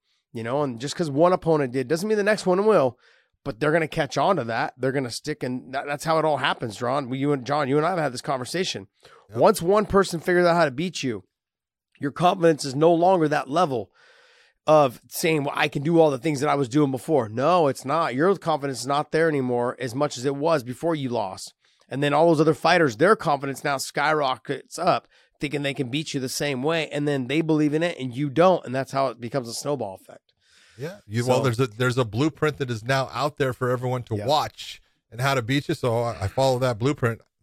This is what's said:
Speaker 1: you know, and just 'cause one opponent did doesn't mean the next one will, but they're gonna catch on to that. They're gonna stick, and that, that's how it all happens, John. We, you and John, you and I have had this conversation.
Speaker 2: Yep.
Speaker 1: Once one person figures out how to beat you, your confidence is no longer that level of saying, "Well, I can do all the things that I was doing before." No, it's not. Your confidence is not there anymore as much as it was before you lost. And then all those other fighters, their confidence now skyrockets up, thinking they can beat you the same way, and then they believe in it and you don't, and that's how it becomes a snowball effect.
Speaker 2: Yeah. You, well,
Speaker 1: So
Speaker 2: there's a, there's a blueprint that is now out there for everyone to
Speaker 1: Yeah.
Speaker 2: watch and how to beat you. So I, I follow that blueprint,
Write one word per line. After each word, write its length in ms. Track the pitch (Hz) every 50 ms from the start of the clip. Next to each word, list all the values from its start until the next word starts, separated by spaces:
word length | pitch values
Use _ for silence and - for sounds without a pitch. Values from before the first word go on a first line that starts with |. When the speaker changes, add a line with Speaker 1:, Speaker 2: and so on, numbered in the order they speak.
| _ _ _ _ _ _
Speaker 1:
you 120 | - 117 110
know, 180 | 117 127 147
and 180 | 147 135 120 113
just 160 | 127 143 -
'cause 140 | - 175 151
one 240 | 135 143 170 180 185
opponent 400 | - - 160 160 151 139 127 117
did 140 | 135 127 120
doesn't 200 | 160 160 190 214
mean 100 | 220 208
the 60 | 196
next 220 | 208 214 - -
one 200 | 190 180 190 202
will, 340 | 220 214 170 135 127 - - _ _ _ _ _ _ _ _ -
but 140 | 143 131 110
they're 120 | 147 151
gonna 160 | 151 170 160 151
catch 300 | - 160 151 135 - 143
on 180 | 143 180 202
to 80 | 156 120
that. 300 | 113 113 117 143 - - 127
They're 140 | 123 135
gonna 200 | 127 143 131 117
stick, 320 | 104 - - 147 151 - -
and 300 | 127 127 127 - 123 131
that, 120 | 139 -
that's 180 | 143 143 147 -
how 160 | 165 160 160
it 60 | 151
all 120 | 156 147 127
happens, 380 | 139 160 190 - 139 113 98
John. 340 | - 123 120 131 147 139 117
We, 100 | 131 135
you 120 | 135 147
and 140 | 143 135 120
John, 240 | 123 143 151 147 127
you 80 | 139 151
and 80 | 151
I 60 | 170
have 80 | 190 170
had 140 | 151 135 123
this 80 | 123
conversation. 680 | - - 139 127 123 - - 170 190 - - 110 98 - _ _ _ - - - _ _
Speaker 2:
Yep. 80 | 104 113
Speaker 1:
Once 240 | 147 202 214 -
one 240 | 170 175 202 214 208
person 340 | - 185 196 185 - 180 160
figures 260 | - 190 180 180 175
out 100 | 170 170
how 100 | 175 165
to 60 | 143
beat 320 | 127 127 170 185 - - -
you, 200 | 131 110 95 - _ _ _ _ _ _ _ _ _ _ _ _ _ _ _
your 120 | 139 143
confidence 540 | - - 160 180 196 190 165 165 160 - -
is 100 | 143 127
no 160 | 143 156 170
longer 360 | 170 165 170 185 190 175 156 147
that 200 | 147 147 127 131
level 420 | 139 170 185 151 135 113 98 - _ _ _ _ _ _ _ _ _ _ _ _ _ _ _
of 360 | - 156 151 143 131 113 - - _
saying, 340 | - - - 165 160 151 135
"Well, 100 | 143 -
I 120 | - 156 151
can 160 | - 151 139
do 160 | 160 170 165
all 100 | 160 151
the 80 | 139 123
things 220 | 113 165 151 127
that 100 | 143 151
I 60 | 143
was 140 | 143 135 110
doing 200 | 117 151 151 135
before." 400 | 131 123 - - 160 135 113 104
No, 380 | 110 117 135 160 180 180 156 139
it's 180 | 127 - -
not. 300 | 127 147 165 165 135 120
Your 200 | 131 160 190 196 196
confidence 420 | - 165 156 143 139 139 135 117
is 80 | 120 131
not 240 | 143 147 147 -
there 160 | - 156 165 165
anymore 480 | 151 139 131 123 123 120 120 123 - -
as 140 | 127 123 110
much 240 | 135 147 143 - 123
as 80 | 120
it 100 | 143 139
was 280 | 139 143 170 165 147 113
before 320 | 123 123 - - 170 165
you 140 | 151 135 123
lost. 440 | 120 117 104 95 92 95 - - - _ _ _ _ _ _ _
And 120 | 123 135
then 120 | 143 143 143
all 140 | 147 165 170
those 140 | 165 143
other 120 | 160 156 151
fighters, 440 | - - 160 180 175 165 135 107 107
their 180 | 160 190 220
confidence 480 | - - 170 147 135 139 139 131 - -
now 140 | 147 139 131
skyrockets 1040 | - - - 151 143 151 156 151 143 135 127 113 - - 139 - - _ - -
up, 280 | 170 185 139 117 - _ _ _ _ _ _ _
thinking 240 | 156 143 143 143 143
they 100 | 139 135
can 160 | 143 139 117
beat 240 | 123 151 156 - -
you 60 | 139
the 100 | 127 127
same 340 | - - 151 143 139 123 131
way, 260 | 156 165 165 151 -
and 180 | - 147 147 147
then 200 | 143 135 127 120
they 140 | 143 160
believe 320 | 165 156 156 151 151 147 143
in 100 | 160 170
it 140 | 175 - -
and 160 | 131 131 113
you 140 | 127 147 143
don't, 360 | 123 156 165 190 180 151 -
and 80 | - 123
that's 200 | 135 131 - -
how 140 | 139 139 131
it 120 | 113 123
becomes 300 | 120 117 - 139 120 117
a 40 | 110
snowball 420 | - - 143 147 131 113 98 95
effect. 380 | 95 _ - - - _ _ _ _ _ _ _ _ _ _ _ -
Speaker 2:
Yeah. 220 | 131 170 196 - _
You, 200 | 104 104 117 120
well, 120 | 127 127 123
Speaker 1:
So 60 | 117
Speaker 2:
there's 160 | 131 113 110
a, 80 | 135 120
there's 300 | 104 107 127 127 117 127
a 80 | 127
blueprint 520 | 107 98 117 147 160 151 - 156 151 143 -
that 140 | 143 123
is 120 | 120 107 110
now 260 | 123 135 135 131 98 69
out 240 | 120 139 151 - -
there 160 | 143 131 120
for 160 | - 131 123
everyone 340 | 127 120 127 123 127 127 117
to 120 | - 113
Speaker 1:
Yeah. 100 | 101 104
Speaker 2:
watch 560 | 120 151 147 120 - - - - - - - _ _ _ _ _ _
and 100 | 113 113
how 140 | 131 139 139
to 80 | 131 113
beat 260 | 110 135 147 - -
you. 60 | 156
So 240 | - - 123 113 117
I, 240 | 117 117 110 - 95
I 40 | 95
follow 300 | - - 135 135 127 123
that 200 | 131 127 120 98
blueprint, 420 | 120 139 147 - 131 117 113 - _ _ _ _